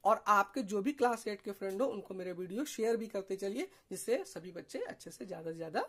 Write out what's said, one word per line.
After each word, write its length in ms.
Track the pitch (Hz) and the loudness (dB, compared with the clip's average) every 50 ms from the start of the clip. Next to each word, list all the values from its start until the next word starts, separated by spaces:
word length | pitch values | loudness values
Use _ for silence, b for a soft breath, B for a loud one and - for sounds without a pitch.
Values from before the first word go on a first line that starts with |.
| - | 6
और 180 | 196 220 214 - 202 | 6 4 6 6 6
आपके 340 | 208 202 202 - - 277 226 | 6 6 6 4 0 -4 -2
जो 160 | 185 214 202 | 0 -2 0
भी 100 | 190 277 | 2 0
क्लास 340 | 294 - 240 233 226 214 - 220 | 2 4 4 4 4 2 -4 -6
एट 140 | 208 202 | -6 -6
के 100 | - 214 | -8 -8
फ्रेंड 300 | 196 - 196 196 190 196 | -6 -4 -4 -4 0 2
हो 40 | 269 269 | 0 0
उनको 260 | 226 202 190 - 190 | 0 -4 -8 -8 -8
मेरे 180 | 185 180 185 | -6 -4 -4
वीडियो 320 | 175 170 185 170 190 233 294 | -4 -4 -4 -4 -2 -2 -2
शेयर 300 | 294 - - 220 226 226 | -2 0 0 2 4 4
भी 100 | 214 226 | 2 0
करते 300 | - - 196 190 - 190 | -2 -2 -4 -2 -2 -2
चलिए, 320 | 196 196 196 208 254 370 392 b b b b | -2 0 -2 -2 -2 -4 -6 b b b b
जिससे 320 | 190 185 - - 233 330 381 | -8 -6 0 0 0 0 0
सभी 260 | - - 175 160 180 | -6 -10 -12 -12 -10
बच्चे 260 | 170 170 156 - - 370 | -12 -12 -12 -8 -6 -6
अच्छे 300 | 494 - - - - 180 | -6 -6 -8 -12 -14 -16
से 160 | - - - | -12 -12 -10
ज्यादा 240 | 185 185 165 160 165 | -10 -8 -8 -6 -8
से 60 | 165 | -6
ज्यादा 240 | 165 165 165 - 226 480 | -6 -8 -2 -2 -2 -2